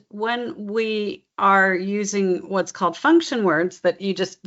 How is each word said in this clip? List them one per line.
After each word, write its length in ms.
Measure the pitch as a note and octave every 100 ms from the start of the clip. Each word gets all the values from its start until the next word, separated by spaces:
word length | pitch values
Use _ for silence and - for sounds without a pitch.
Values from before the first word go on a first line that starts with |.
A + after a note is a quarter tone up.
| _
when 580 | G#3 A3 A#3+ A#3 - G#3
we 580 | G#3+ A3 G#3+ G#3 - _ -
are 360 | G3 G3 F#3+
using 760 | F#3 F#3+ G3+ G3+ G3+ F#3+ F3 E3+
what's 240 | F#3+ E3+
called 240 | - F3+ E3
function 480 | C#4+ E4 E4 B3+
words 360 | G3 D#3 F3+ -
that 200 | F3+ F3
you 140 | G3
just 260 | F#3 F#3 -